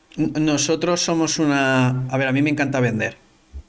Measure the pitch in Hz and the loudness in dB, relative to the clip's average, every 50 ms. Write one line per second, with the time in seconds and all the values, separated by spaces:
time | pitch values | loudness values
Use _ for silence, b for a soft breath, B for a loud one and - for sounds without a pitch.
0 | _ - - 143 156 151 143 151 156 156 147 135 139 - 160 156 170 175 175 170 | _ -12 -6 -4 -4 -2 0 0 0 0 0 0 0 0 -2 0 0 0 0 0
1 | - - 170 165 160 151 - - 160 147 143 139 135 131 131 131 127 127 127 127 | 0 0 0 0 0 0 0 0 0 0 2 2 2 2 2 2 2 2 2 0
2 | 131 127 135 135 135 131 131 139 147 156 147 147 143 135 135 131 127 117 110 107 | -2 -2 -2 0 0 0 2 2 2 0 0 0 -2 -2 0 0 0 0 0 0
3 | 104 98 - - - _ _ _ _ _ - - - | -4 -4 -6 -10 -20 _ _ _ _ _ -16 -16 -16